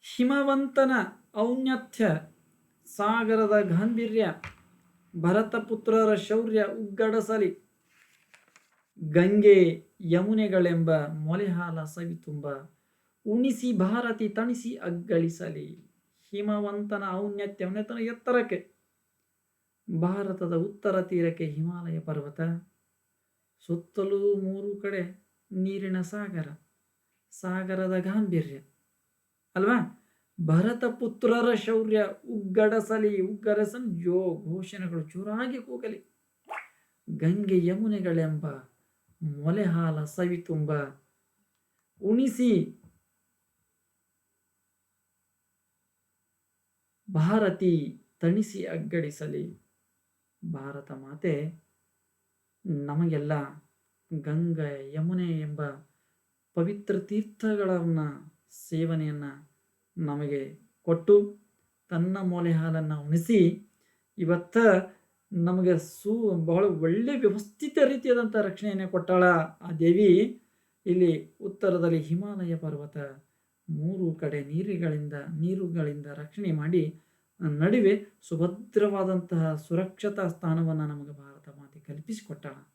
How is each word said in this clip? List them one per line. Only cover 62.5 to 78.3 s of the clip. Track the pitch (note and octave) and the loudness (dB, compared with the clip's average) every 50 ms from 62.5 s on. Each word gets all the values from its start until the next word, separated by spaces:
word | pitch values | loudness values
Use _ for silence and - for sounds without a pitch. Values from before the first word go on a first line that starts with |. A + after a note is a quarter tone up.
| E3 | 2
ಹಾಲನ್ನ | D#3+ D#3+ E3 D#3+ D#3+ D#3 D#3 D3+ | 2 0 0 -2 -2 -2 -4 -4
ಉಣಿಸಿ | D3 C#3+ D3 D#3 E3 E3+ A3+ A#3 G#3 F3 E3+ G#3+ - - _ _ _ _ _ _ _ _ _ _ - | -6 -2 0 0 0 2 4 6 6 6 6 4 0 -12 _ _ _ _ _ _ _ _ _ _ -4
ಇವತ್ತ | F3+ D#3+ F3 F3 F3 - - A3+ A#3 A3 F#3+ F#3 F#3 - - _ _ _ _ _ _ _ G#3 | 0 0 0 0 -2 -2 0 6 6 6 6 6 2 -4 -14 _ _ _ _ _ _ _ -2
ನಮಗೆ | F3 E3+ F3 F3+ F#3 F#3 F3+ F3 D#3 | 0 0 2 2 2 2 2 2 2
ಸು-, | D#3+ - - - - G3+ A3 A#3 A3+ G#3 F#3+ E3+ D#3+ | 0 -6 -18 -10 -4 -4 -2 0 0 0 0 0 0
ಬಹಳ | D#3+ E3 F3+ G3+ | 2 2 2 2
ಒಳ್ಳೆ | G3+ F3 D#3 D#3+ E3 E3+ G#3+ A#3+ C4 C#4+ B3 | 2 0 0 0 0 0 0 0 0 -2 2
ವ್ಯವಸ್ಥಿತ | - G3+ F#3 G#3+ - - _ _ D4+ D4 - D#4 C#4+ | 2 2 0 0 -6 -10 _ _ -10 -4 4 4 4
ರೀತಿಯಾದಂಥ | C4 C#4 B3+ - C4 B3 A#3+ A#3 G#3+ G#3+ | 4 4 -2 0 2 2 2 2 0 0
ರಕ್ಷಣೆಯನ್ನೇ | A3 G#3 G3 F#3 - G#3 G#3 G3 F#3+ F#3+ | 0 0 0 -4 -6 -6 -4 -4 -4 -6
ಕೊಟ್ಟಾಳ | F#3 - F3+ E3+ - F#3 F3+ F3+ F3+ F3 E3 D#3+ D#3+ - _ | -2 -2 -2 0 4 4 6 8 8 6 6 2 -2 -6 _
ಆ | - F#3 E3+ D#3 | -12 -10 -4 2
ದೇವಿ. | E3 E3 F3 F#3+ G#3 G3 F3 F#3+ A3 B3+ - - _ _ _ _ _ _ _ _ _ | 4 6 6 8 8 8 8 8 6 2 -2 -12 _ _ _ _ _ _ _ _ _
ಇಲ್ಲಿ | G3 F3 F#3 F3+ E3+ D#3+ D3+ - - _ _ | 0 2 4 4 4 4 0 -4 -12 _ _
ಉತ್ತರದಲ್ಲಿ | - G3 G3+ - - F#3+ F3 F3 E3+ E3 D#3+ D#3+ | -10 -10 -8 0 0 2 2 4 2 2 2 2
ಹಿಮಾಲಯ | D3 D3 E3 F3+ G3+ G#3 G3+ F#3+ F3+ E3+ E3 | 0 -2 -4 -4 -4 -6 -8 -6 -4 -4 -4
ಪರ್ವತ, | D#3+ D#3+ D#3 D3 C#3+ D3 D3 - D3+ C#3+ C#3 C3+ C#3 _ _ _ _ _ _ _ _ _ - | -4 -4 -6 -8 -8 -10 -12 -10 -10 -10 -10 -12 -18 _ _ _ _ _ _ _ _ _ -8
ಮೂರು | D#3+ D3 D3+ E3+ G3 F#3+ F#3 E3 D#3+ | -6 -4 -2 -4 -2 -2 -2 -4 -4
ಕಡೆ | D#3 D#3 D3 C#3+ D3 C#3 | -4 -6 -4 -4 -4 -8
ನೀರುಗಳಿಂದ, | C#3 D3+ E3 F#3+ G#3 G3 E3+ E3+ D#3+ D3+ D3+ D3 D3 D3 | -4 -4 -4 -4 -2 -4 -2 -2 -2 -2 -4 -6 -8 -10
ನೀರುಗಳಿಂದ | C#3+ C#3 - E3 D3+ D#3+ F3+ F#3+ F#3 G3 F3 E3 E3+ D#3 D3 C#3+ D3 C#3+ | -10 -10 -10 -6 -4 -2 -2 -2 -2 -4 -4 -4 -2 -4 -4 -4 -8 -10
ರಕ್ಷಣೆ | D3 C#3+ D3+ D3 D3+ _ G#3 G3+ F#3 D#3+ | -14 -14 -14 -14 -14 _ -6 -4 -2 -2
ಮಾಡಿ | D3+ D3 D#3 F3 F3 D#3 D#3 - - _ _ _ _ _ _ _ _ | -2 -2 0 2 0 0 0 -6 -12 _ _ _ _ _ _ _ _
ನಡುವೆ | F3 D#3 D3 D3 D#3+ F#3+ A3 B3+ G#3 F#3+ G#3+ G#3 - - _ _ | -4 -4 0 2 2 4 4 6 6 4 4 2 -2 -10 _ _
ಸುಭದ್ರವಾದಂತಹ | _ - | _ -8